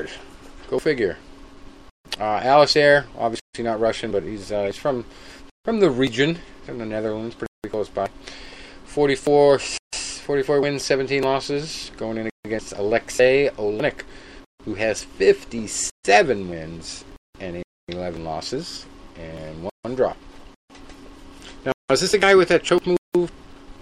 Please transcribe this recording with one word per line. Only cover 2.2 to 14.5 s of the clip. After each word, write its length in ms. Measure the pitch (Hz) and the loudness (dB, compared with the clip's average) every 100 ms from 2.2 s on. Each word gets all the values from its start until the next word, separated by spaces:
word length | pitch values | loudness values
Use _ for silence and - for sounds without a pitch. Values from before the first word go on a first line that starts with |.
| 107 104 | -2 0
Alistair, 640 | 123 143 143 151 143 143 123 - | 6 6 6 6 6 6 2 -4
obviously 220 | 117 113 - - | -4 -4 -8 -6
not 200 | 117 110 | -4 0
Russian, 320 | 113 110 113 | 0 0 -2
but 120 | 101 | -4
he's, 280 | 82 107 92 | -4 -8 -6
uh, 140 | 104 101 | -4 -4
he's 120 | 98 | -2
from, 280 | 151 123 - - - - - _ | -4 -4 -6 -16 -20 -20 -20 _
from 160 | - 226 | -4 2
the 120 | 180 | 2
region, 480 | 123 131 117 143 170 - - - | 4 0 2 0 0 -8 -18 -14
from 140 | 127 | -10
the 80 | 110 | -6
Netherlands, 480 | 107 110 107 113 - | -4 -4 -4 -8 -10
pretty 160 | 117 - 107 | -12 -10 -8
close 200 | 107 95 | -6 -4
by. 200 | - 98 - - - - - - - - | -4 -6 -8 -18 -16 -18 -18 -20 -20 -8
Forty-four, 760 | 147 147 135 147 143 143 135 - - - - - - | 0 2 2 2 6 6 6 0 -10 -10 -12 -10 -10
forty-four 360 | - 143 135 143 | -4 -2 2 2
wins, 220 | 143 143 | 2 -2
seventeen 400 | - 139 131 139 | 0 0 0 0
losses, 720 | 131 135 - 143 156 - - - | 2 0 -2 -4 -6 -10 -14 -10
going 200 | 113 113 | -6 -6
in 120 | 110 - 107 | -6 -10 -8
against 280 | 110 - | -8 -6
Alexei 760 | 95 101 113 - - 127 135 139 | -6 0 0 0 4 4 4 2
Olenek, 520 | - 104 107 139 - - - - - - | -2 -4 -2 -4 -4 -12 -20 -20 -20 -20